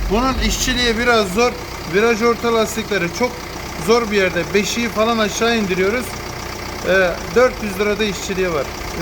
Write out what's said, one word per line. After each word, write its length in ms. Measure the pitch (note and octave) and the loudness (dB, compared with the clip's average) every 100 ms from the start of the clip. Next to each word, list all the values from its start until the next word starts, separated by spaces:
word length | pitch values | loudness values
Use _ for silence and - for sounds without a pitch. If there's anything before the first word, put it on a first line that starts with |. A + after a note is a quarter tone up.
| - | 0
bunun 240 | G3+ C4 A#3 A3 | 2 2 2 0
işçiliği 500 | - - B3 A#3+ A3 | 0 0 2 2 2
biraz 300 | B3 A#3 G3 | 4 4 4
zor. 180 | F#3 B3 - - - - | 2 0 0 -8 -10 -2
Viraj 280 | F3 A3+ A3+ | 2 4 4
orta 340 | A#3 A#3 A#3 A3+ | 2 2 2 2
lastikleri 520 | G#3+ - G#3+ G3 E3+ - | 0 -2 -2 -2 -2 -2
çok 120 | B3 - - - - - D#3 | -4 -4 -10 -10 -10 -4 2
zor 240 | A#3 A3+ | 2 4
bir 60 | G3+ | 2
yerde. 260 | F#3 F3 D#3+ | 2 0 0
Beşiği 360 | F#3+ G3+ - A#3 | 0 0 -2 -2
falan 280 | G#3 A3 A#3 | 0 0 2
aşağı 400 | G#3 - A3+ A#3 | 0 0 0 2
indiriyoruz. 480 | G3+ F3+ F#3+ A#3+ A#3 - - - - - - - - | 0 0 0 0 -4 -8 -10 -10 -10 -10 -10 -6 0
Eee, 240 | F#3 F#3 E3 - E3+ | 2 2 0 -2 2
dört 180 | B3+ A#3+ | 4 2
yüz 160 | G#3+ F#3 | -6 -2
lirada 240 | G#3 G3+ | -2 0
işçiliği 500 | G#3+ F3+ - F#3 F#3 | -2 -2 -4 -2 0
var 120 | D#3+ B2 - - - | -2 -4 -8 -8 -4